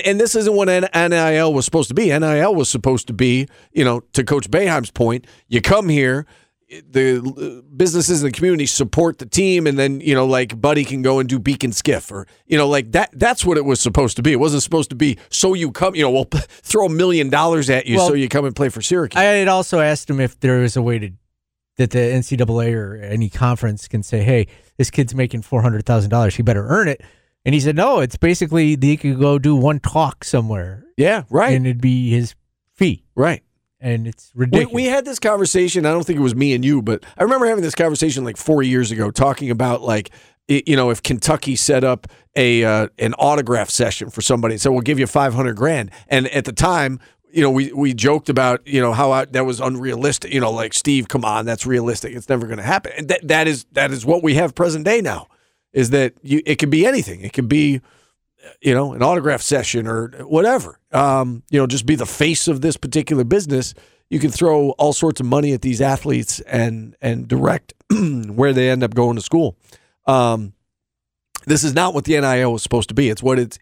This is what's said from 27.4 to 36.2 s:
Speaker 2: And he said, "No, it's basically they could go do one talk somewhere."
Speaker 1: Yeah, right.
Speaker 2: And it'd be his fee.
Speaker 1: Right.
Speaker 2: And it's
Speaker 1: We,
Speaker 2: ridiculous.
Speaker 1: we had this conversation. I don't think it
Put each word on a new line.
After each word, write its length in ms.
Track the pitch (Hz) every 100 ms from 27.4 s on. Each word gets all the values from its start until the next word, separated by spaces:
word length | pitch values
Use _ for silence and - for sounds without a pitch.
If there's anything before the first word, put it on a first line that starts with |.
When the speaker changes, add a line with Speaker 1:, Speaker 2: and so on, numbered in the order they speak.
| 127
Speaker 2:
And 80 |
he 60 | 147
said, 160 | 139 151
"No, 240 | 233 240
it's 180 | 127 -
basically 560 | 165 175 156 165 151
they 240 | 147 143 147
could 220 | 139 131
go 180 | 143 143
do 180 | 143 143
one 240 | 139 147
talk 440 | - 156 147 -
somewhere." 640 | - 135 110 104 90 98 - -
Speaker 1:
Yeah, 260 | 160 220 123
right. 240 | 139 240
Speaker 2:
And 140 | 131 127
it'd 140 | 120
be 280 | 127 127 123
his 240 | 120 120 - _ _ _
fee. 320 | - 180 101 _
Speaker 1:
Right. 300 | - 156 143 _ _ _ _
Speaker 2:
And 260 | 127 117 113
it's 240 | - -
Speaker 1:
We, 120 | 120 123
Speaker 2:
ridiculous. 280 | 196 240
Speaker 1:
we 120 | 240 254
had 180 | 277
this 160 | 269 254
conversation. 680 | 220 202 180 190 180 175 151
I 60 |
don't 140 | 170 175
think 120 |
it 40 | 151